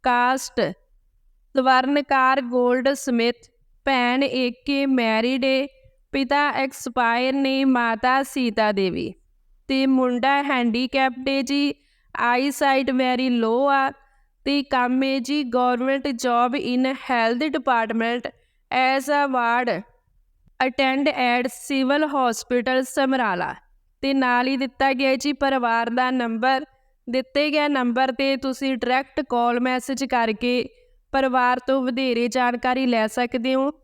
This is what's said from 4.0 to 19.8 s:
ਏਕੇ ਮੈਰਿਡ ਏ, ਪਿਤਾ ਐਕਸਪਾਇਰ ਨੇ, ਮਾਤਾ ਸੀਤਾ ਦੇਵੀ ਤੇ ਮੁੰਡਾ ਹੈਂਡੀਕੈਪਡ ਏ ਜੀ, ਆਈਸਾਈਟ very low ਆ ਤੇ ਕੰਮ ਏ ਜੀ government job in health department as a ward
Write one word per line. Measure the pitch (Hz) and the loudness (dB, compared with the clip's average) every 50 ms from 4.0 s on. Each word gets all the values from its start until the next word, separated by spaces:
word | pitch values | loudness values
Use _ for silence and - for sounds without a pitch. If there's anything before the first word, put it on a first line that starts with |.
| 247 240 247 262 | 2 2 2 0
ਏਕੇ | 277 277 - 254 254 247 240 _ _ - 285 277 277 | 0 0 0 -2 -2 -2 -4 _ _ -2 0 0 2
ਮੈਰਿਡ | 277 262 254 233 220 220 220 226 247 262 262 262 | 2 2 2 2 2 2 2 0 0 0 0 0
ਏ, | 269 262 262 277 285 _ _ _ - _ _ _ _ | 0 0 0 -2 -4 _ _ _ -20 _ _ _ _
ਪਿਤਾ | - 269 269 240 277 285 294 285 | -4 -2 0 2 2 2 2 0
ਐਕਸਪਾਇਰ | - - 269 269 - - - 262 233 254 240 233 233 240 254 262 262 | 0 -2 -4 -4 -6 -10 -12 -6 -2 0 0 2 0 0 0 0 0
ਨੇ, | 277 277 269 269 269 269 | 0 0 0 0 2 2
ਮਾਤਾ | 269 262 240 240 233 226 220 - 254 262 269 | 2 2 2 2 0 -2 0 0 2 2 2
ਸੀਤਾ | 277 - - 277 254 233 208 - 214 214 | 0 -2 -4 -2 -2 0 0 2 0 2
ਦੇਵੀ | 208 196 190 185 - 175 - 226 185 _ _ _ _ _ _ _ _ _ _ - | 2 0 0 -2 -2 -4 -6 -8 -10 _ _ _ _ _ _ _ _ _ _ -2
ਤੇ | 269 262 269 | 0 0 2
ਮੁੰਡਾ | 269 262 262 254 247 247 247 226 269 277 277 | 4 4 4 4 2 0 0 0 2 2 0
ਹੈਂਡੀਕੈਪਡ | 285 277 277 254 240 240 214 240 262 254 - 269 262 262 240 254 262 277 | 0 0 -2 0 0 0 0 -2 -4 -2 0 0 0 0 -2 -4 -4 -2
ਏ | 269 269 | -2 -2
ਜੀ, | 262 269 277 285 285 285 - _ _ _ _ _ _ _ - | -2 0 0 0 0 -2 -4 _ _ _ _ _ _ _ -6
ਆਈਸਾਈਟ | - 226 240 240 247 269 285 269 - 302 277 269 269 269 277 | -4 -2 0 0 0 0 -2 -2 0 0 2 2 2 0 0
very | 262 254 254 254 254 247 262 262 240 233 | 0 0 0 0 0 0 0 0 0 0
low | 226 220 226 247 277 285 | 0 0 0 2 2 2
ਆ | 277 277 269 277 285 _ _ _ _ _ _ _ _ _ _ | 2 2 0 -2 -4 _ _ _ _ _ _ _ _ _ _
ਤੇ | 277 285 285 | -2 -2 -2
ਕੰਮ | 277 - - 247 247 247 254 262 269 | -2 0 0 0 0 0 0 0 0
ਏ | 269 269 269 | 0 -2 -2
ਜੀ | 233 254 285 302 285 240 226 | -2 -2 -4 -4 -4 -2 0
government | 254 247 247 247 233 254 262 269 277 - 285 262 233 - | 0 2 2 0 0 0 -2 -2 -2 -2 -6 -6 -2 -2
job | 247 240 240 240 247 240 285 | 0 2 2 0 0 -2 -4
in | - 240 247 254 262 262 269 247 - | -4 -2 0 0 0 0 -2 -6 -4
health | - 254 240 226 226 247 240 302 311 269 | -2 0 0 2 0 0 0 -2 -2 -2
department | 311 247 269 254 233 226 214 226 226 226 233 240 247 233 - _ _ _ _ _ _ _ _ | -2 0 0 0 0 0 -2 -2 -2 -2 -2 -4 -4 -6 -10 _ _ _ _ _ _ _ _
as | - 247 262 262 269 277 269 277 | -2 0 2 2 0 0 0 0
a | 294 285 285 277 262 | 0 0 0 0 0
ward | 247 240 233 233 247 254 240 196 165 | 0 0 0 0 0 0 -2 -4 -4